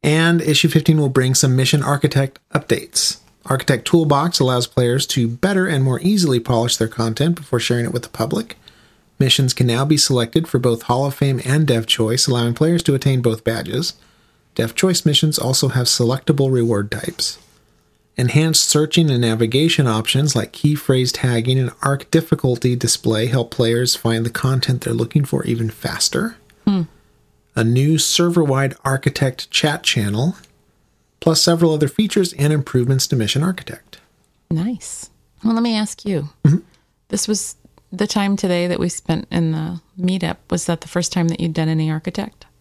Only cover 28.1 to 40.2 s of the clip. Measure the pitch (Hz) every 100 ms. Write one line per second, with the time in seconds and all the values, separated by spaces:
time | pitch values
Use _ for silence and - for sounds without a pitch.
28.1 | - 175 170 147 131 135 - 135 135 -
29.1 | - 135 127 - - 156 151 - - 101
30.1 | 104 151 - - _ _ _ _ _ _
31.1 | _ - 156 - 170 170 156 147 - 214
32.1 | - 180 - 143 151 135 127 123 131 -
33.1 | 131 107 131 170 180 - - _ - _
34.1 | _ _ _ _ 160 196 247 - - -
35.1 | _ _ _ 220 226 233 220 214 - 208
36.1 | 175 143 _ 143 160 - _ _ _ _
37.1 | 202 - 208 - - _ _ _ 185 208
38.1 | 214 196 196 185 175 175 175 175 - -
39.1 | 160 - 175 160 160 160 175 _ 185 180
40.1 | 185